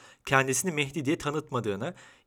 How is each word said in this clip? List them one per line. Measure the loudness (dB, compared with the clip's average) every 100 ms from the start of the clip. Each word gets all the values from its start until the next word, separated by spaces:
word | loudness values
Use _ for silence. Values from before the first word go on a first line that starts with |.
| -20 -16 2
Kendisini | 4 4 2 0
Mehdi | 0 -2 -2 0
diye | 0
tanıtmadığını, | -2 -4 -4 -2 -2 -2 -4 -8 -18 -20